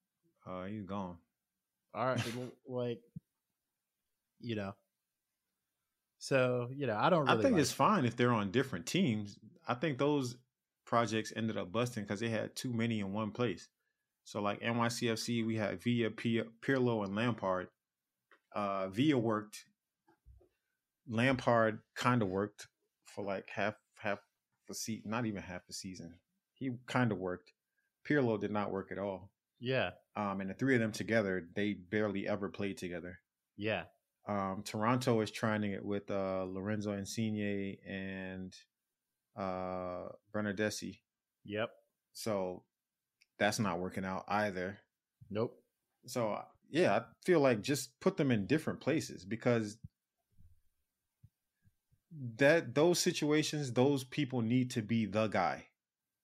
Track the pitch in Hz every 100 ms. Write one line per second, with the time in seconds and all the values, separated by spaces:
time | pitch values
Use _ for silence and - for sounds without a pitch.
0 | _ _ _ _ - 92 92 107 95 101
1 | 92 87 _ _ _ _ _ _ _ -
2 | 123 123 117 117 123 - - 127 120 120
3 | - - - _ _ _ _ _ _ _
4 | _ _ _ _ 123 107 98 98 _ _
5 | _ _ _ _ _ _ _ _ _ _
6 | _ _ - 139 127 123 120 135 135 107
7 | 139 175 135 175 269 208 131 - 143 208
8 | 123 - 123 117 101 104 127 87 82 165
9 | 185 107 101 - 110 - - 123 170 127
10 | 143 147 127 123 _ _ _ _ - 120
11 | 113 110 110 - 113 104 92 101 123 120
12 | 101 104 117 110 110 - 135 117 117 110
13 | 98 101 107 104 120 85 - _ _ _
14 | _ _ - 113 104 101 110 117 117 117
15 | 120 113 - 120 110 110 101 101 - 120
16 | 110 - 117 113 110 - - 135 123 113
17 | 101 101 120 107 95 92 90 _ _ _
18 | _ _ _ _ _ - 101 98 95 92
19 | 151 139 113 107 107 - - _ _ _
20 | _ _ - - _ _ _ _ _ _
21 | - 113 127 127 131 117 110 107 - -
22 | 123 123 101 92 104 - - _ _ _
23 | - - 101 101 - - 104 107 _ -
24 | 107 101 - _ _ _ - 98 - 110
25 | - 113 113 98 85 90 - 85 98 90
26 | 85 90 _ _ _ - 135 123 - 131
27 | 123 95 92 90 - _ _ _ _ _
28 | - 147 123 107 101 104 98 95 95 92
29 | 101 95 95 _ _ - 117 131 92 -
30 | _ - 101 98 98 92 135 127 113 104
31 | 92 113 101 92 85 87 104 98 90 107
32 | 107 98 98 101 98 - 101 95 92 87
33 | 85 95 _ _ _ - 104 101 82 _
34 | _ _ - 101 98 95 101 110 107 127
35 | 127 113 107 - 113 107 104 98 101 101
36 | - 101 95 95 92 95 98 107 104 101
37 | 95 - 110 107 101 101 98 95 95 95
38 | 95 95 92 92 92 - - _ _ _
39 | _ _ _ 117 95 92 92 92 90 90
40 | 90 - _ 107 107 98 107 104 98 -
41 | _ _ _ _ 117 104 113 - _ _
42 | _ - - 101 92 90 - _ _ _
43 | _ _ _ - 104 107 104 85 90 -
44 | 95 92 - 101 107 92 90 104 _ _
45 | _ _ - 101 120 - _ _ _ _
46 | 120 127 113 101 - _ _ 139 160 101
47 | - - - 170 139 113 98 139 - _
48 | 185 - 147 113 95 147 - 87 - 151
49 | - - 95 113 131 117 107 - - _
50 | _ _ _ _ - - _ _ _ _
51 | _ _ - _ _ _ _ _ _ _
52 | _ 160 123 113 143 165 131 127 165 170
53 | - 165 151 151 147 151 139 117 131 143
54 | 127 - 135 127 113 127 127 120 104 113
55 | 107 98 110 98 85 67 - _ _ _
56 | _ _